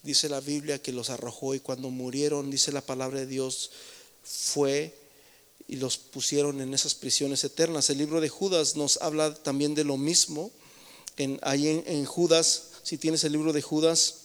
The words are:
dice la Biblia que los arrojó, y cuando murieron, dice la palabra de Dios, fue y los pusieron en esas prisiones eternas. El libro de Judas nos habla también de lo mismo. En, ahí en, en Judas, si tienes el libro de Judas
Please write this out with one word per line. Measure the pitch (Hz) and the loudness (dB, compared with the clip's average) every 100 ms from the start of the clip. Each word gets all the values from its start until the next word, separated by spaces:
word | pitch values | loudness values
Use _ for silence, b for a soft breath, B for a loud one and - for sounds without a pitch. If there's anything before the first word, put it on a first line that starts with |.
dice | 139 139 151 | 0 0 0
la | 139 | -4
Biblia | 139 147 151 139 | -2 -4 -2 -4
que | - | -4
los | 123 113 | -6 -6
arrojó, | 123 120 - 135 | -6 -8 -6 -4
y | 135 | -4
cuando | - 131 131 | -4 -6 -6
murieron, | 127 127 135 147 147 139 | -6 -4 0 0 0 -2
dice | 139 - | 0 0
la | 139 | -2
palabra | - 131 131 135 | -6 -4 -4 -4
de | 131 | -4
Dios, | 131 131 131 - B B B B B | -4 -4 -4 -8 B B B B B
fue | - - - 147 139 143 160 - B B B B B _ - | -12 -6 -2 2 2 2 -2 -12 B B B B B _ -12
y | 131 | -6
los | 131 - | -4 -4
pusieron | - 135 - 143 143 139 | -6 -4 0 2 2 -2
en | 131 | -2
esas | 135 151 | 0 0
prisiones | - 135 - 143 139 | -2 0 0 2 0
eternas. | 139 - 165 156 135 | -2 2 0 2 0
El | 139 | 2
libro | 147 165 | 0 0
de | 156 | 0
Judas | - 190 180 147 143 | 0 2 2 2 0
nos | 143 - | 0 2
habla | 160 156 156 | 0 0 0
también | 147 - 139 147 | 0 -2 0 2
de | 151 | 2
lo | 147 135 | 2 2
mismo. | 147 170 - 151 202 - B B B B B - | 2 4 2 -2 -8 -12 B B B B B -6
En, | 139 135 | -4 -2
ahí | 135 139 151 | 0 2 2
en, | 156 - | 0 0
en | 151 | -2
Judas, | 135 - 170 165 160 - - B | -2 2 6 6 6 0 -4 B
si | - 156 | -8 -2
tienes | 160 160 | 0 2
el | 156 | 2
libro | 151 156 | 2 2
de | 147 | 0
Judas | - 156 165 165 - - | 0 2 4 4 2 0